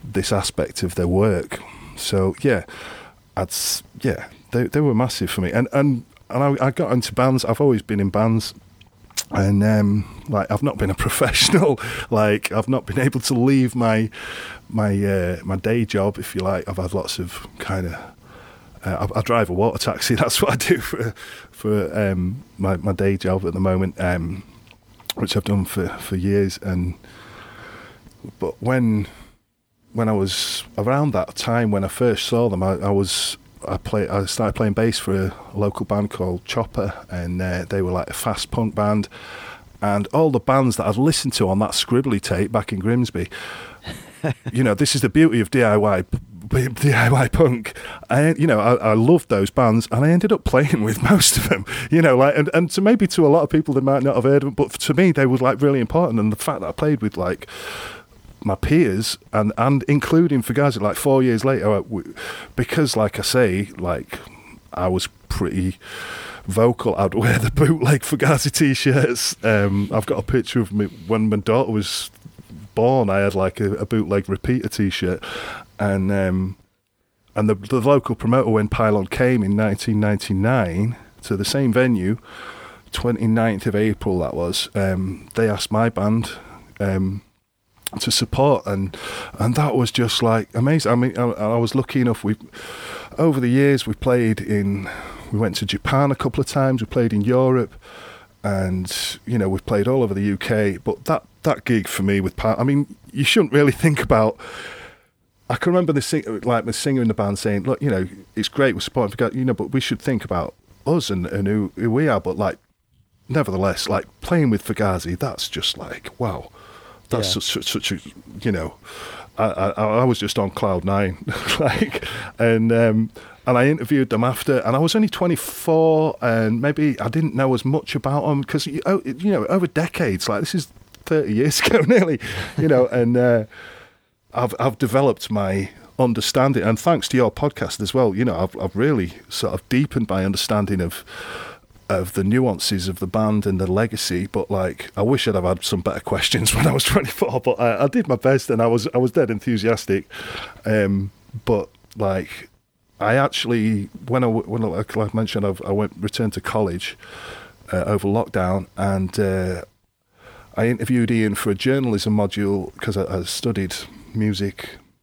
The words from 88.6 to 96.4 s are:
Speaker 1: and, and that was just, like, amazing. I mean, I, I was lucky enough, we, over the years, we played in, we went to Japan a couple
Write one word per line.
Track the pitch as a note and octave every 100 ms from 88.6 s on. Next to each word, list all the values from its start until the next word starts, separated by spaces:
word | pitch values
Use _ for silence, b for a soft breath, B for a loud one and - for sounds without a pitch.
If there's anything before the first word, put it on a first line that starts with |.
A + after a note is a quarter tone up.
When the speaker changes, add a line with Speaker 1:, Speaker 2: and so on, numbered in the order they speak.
| -
Speaker 1:
and, | G2 F#2+ B B B B -
and | A2 B2
that | D3+
was | A#2+ A#2+
just, | - A#2 -
like, | A#2 A2 G#2
amazing. | A2+ C3 D#3 G#2
I |
mean, | A#2+ B2 G2
I, | A#2+
I | - G#2+ A#2
was | A#2
lucky | C3+ B2+ C3
enough, | A#2+ A2+
we, | G#2 G#2+ - B B B B B B -
over | D#3+ C3+
the | B2
years, | B2+ C#3 C3+
we | -
played | G#2+ C3+ B2 A2+ G#2+
in, | - G#2 G2+ G2+ F#2+ B B B B
we | G#2
went | A2 -
to | G2+
Japan | G2+ - C3+ C#3+
a |
couple | C3+ C3+ B2+